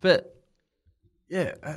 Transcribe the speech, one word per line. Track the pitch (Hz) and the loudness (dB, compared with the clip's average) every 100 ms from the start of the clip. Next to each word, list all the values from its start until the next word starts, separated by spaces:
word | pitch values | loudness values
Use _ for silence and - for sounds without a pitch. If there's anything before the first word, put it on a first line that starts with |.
but | 185 165 - - _ _ _ _ _ _ _ _ _ | 2 2 0 -16 _ _ _ _ _ _ _ _ _
yeah, | 185 156 - | -4 -4 -6
uh, | - | -12